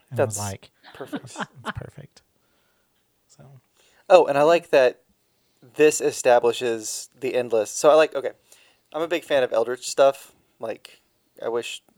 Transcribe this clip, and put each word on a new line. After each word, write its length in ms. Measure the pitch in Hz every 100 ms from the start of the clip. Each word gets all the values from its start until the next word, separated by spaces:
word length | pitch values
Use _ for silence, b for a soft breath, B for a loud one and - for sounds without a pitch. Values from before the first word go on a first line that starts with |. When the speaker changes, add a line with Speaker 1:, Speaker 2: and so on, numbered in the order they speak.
| _
Speaker 1:
And 100 | 123
I 40 |
was 120 | 120 104
Speaker 2:
That's 20 |
Speaker 1:
like, 320 | 101 98 - _ -
Speaker 2:
perfect. 300 | - - 294
Speaker 1:
<laughs> 20 | -
"It's, 100 | -
it's 320 | - 135 214
perfect." 480 | - - - 147 _ _ _ _ _ _ _ _ _ _ _ _
So. 320 | _ 135 135 _ _ b b b
Speaker 2:
Oh, 180 | 180 143
and 120 | 139
I 40 |
like 280 | 151 170 -
that 320 | 143 123 - _ _ _ _ _ _ 131
this 260 | - 151 -
establishes 1120 | 139 - 127 120 120 110 123 113 107 - - _
the 140 | 127
endless. 360 | 127 120 113 104
So 200 | - 151
I 40 |
like, 200 | 156 151
okay, 160 | 139 120 - b b b b b
I'm 100 | 151
a 60 | 165
big 160 | 165
fan 180 | - 143
of 100 | 123
Eldritch 360 | 113 117 127 -
stuff. 440 | - 139 - - _ _ _
Like, 400 | 113 - - _ _ _ _ -
I 40 | 117
wish 320 | 120 - - _